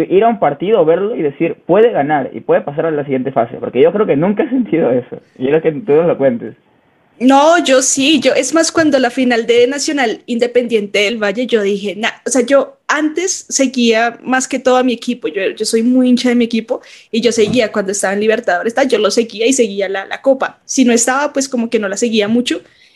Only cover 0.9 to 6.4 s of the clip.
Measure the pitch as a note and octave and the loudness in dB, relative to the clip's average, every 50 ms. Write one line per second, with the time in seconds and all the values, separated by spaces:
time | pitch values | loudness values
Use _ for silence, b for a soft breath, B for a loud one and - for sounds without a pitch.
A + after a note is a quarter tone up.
0.9 | E3 F3+ G3 G#3+ B3 B3 E3 C#3+ C#3+ - E3+ E3 - - _ - F3 G3+ A3 A#3+ | 2 2 0 -2 -4 -4 -4 -4 -2 -2 -4 -4 -4 -6 _ 0 4 4 4 4
1.9 | G#3 E3 C#3 D3 D#3 C#3+ C3 - - A2+ - - E3 F#3 F#3 - D3 D#3+ D#3+ E3 | 2 0 0 0 0 -2 -2 -4 -8 -8 -2 0 0 0 0 -2 -4 -4 -2 -2
2.9 | D#3 D3 C#3 C#3+ C3+ C3 B2+ C3+ C3 C3 A#2 A#2 - - A#2 A2 - B2 C#3+ E3+ | -2 -2 -2 -2 -4 -4 -4 -2 -2 -2 -2 -2 -4 -8 -8 -4 2 4 4 4
3.9 | F3+ G#3 G#3+ F#3+ - - E3+ G3 G#3 - - - B3 C4+ A3+ - - D3+ - C3 | 4 2 0 0 0 0 0 0 0 0 -2 -2 -2 -2 -2 0 0 0 0 0
4.9 | C3 B2 A#2+ - - - - _ _ - B2+ C3+ D3+ D#3+ D#3 D#3+ D#3 C#3 A2 A2+ | 0 -2 -4 -6 -12 -18 -18 _ _ -6 -2 0 0 0 0 0 -2 -2 0 0
5.9 | C#3+ D#3 E3+ E3 - - C3+ C3+ A#2+ A2+ | 2 2 2 2 0 0 0 0 0 -2